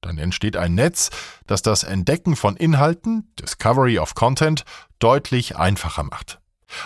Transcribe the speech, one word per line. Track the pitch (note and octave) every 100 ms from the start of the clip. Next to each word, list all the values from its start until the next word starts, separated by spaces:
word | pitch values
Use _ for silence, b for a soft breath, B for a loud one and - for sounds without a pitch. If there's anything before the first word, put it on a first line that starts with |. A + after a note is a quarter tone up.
Dann | F2 E2
entsteht | E2 - G#2 F2+
ein | F2
Netz, | F2 B2 - - B B B -
das | G2
das | - F2
Entdecken | - F#2+ F2+ D#3 - D3
von | G#2 G2
Inhalten, | D#3+ D3 D3+ E3+ A3+ A3+ - -
Discovery | - - A2+ A#2+ B2+ G#2
of | D#2 -
Content, | A#2 C3+ D#3 D#3 - B B -
deutlich | A2+ C3+ - B2 - -
einfacher | F2 G2 D#2 -
macht. | C#2+ - - - _ _ _ B